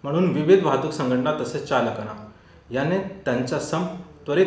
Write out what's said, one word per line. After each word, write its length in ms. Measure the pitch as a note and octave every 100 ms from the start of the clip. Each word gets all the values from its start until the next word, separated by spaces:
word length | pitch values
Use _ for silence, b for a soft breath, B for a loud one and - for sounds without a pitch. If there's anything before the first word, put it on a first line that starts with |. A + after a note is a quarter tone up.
म्हणून 280 | C#3+ D#3 F#3
विविध 320 | D3 D#3 F#3+
वाहतूक 280 | E3+ C3+ -
संघटना 400 | - C3 B2+ D3
तसेच 360 | D3+ A#2 D3 -
चालकांना 600 | C3 A#2 G#2+ G#2+ G#2+ G#2+ B B B B
याने 260 | A#2+ D3+ F#3+
त्यांचा 640 | F#3+ - - B2 B2+ D3+
संप 280 | - D#3+ F3+ - - - -
त्वरित 200 | D3